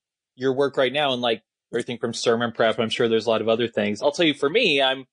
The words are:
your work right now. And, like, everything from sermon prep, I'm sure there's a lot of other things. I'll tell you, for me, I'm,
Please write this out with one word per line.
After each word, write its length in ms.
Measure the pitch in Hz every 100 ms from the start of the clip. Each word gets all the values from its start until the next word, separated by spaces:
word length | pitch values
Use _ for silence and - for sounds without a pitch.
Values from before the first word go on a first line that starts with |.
| _ _ _ -
your 180 | 131
work 220 | 131 139 139
right 180 | 131
now. 200 | 139 143
And, 80 | 123
like, 220 | 120 113 _ _ _
everything 260 | 123 120 117
from 160 | 120
sermon 380 | 110 127 117 117
prep, 280 | 113 113 110
I'm 100 | 113
sure 180 | - 120
there's 200 | 113 110
a 20 |
lot 120 | 110
of 80 | 110
other 180 | 110 117
things. 340 | - 104 104
I'll 100 | 147
tell 140 | 147 165
you, 80 |
for 160 | 139 143
me, 320 | 202 220 139
I'm, 240 | 135 135 127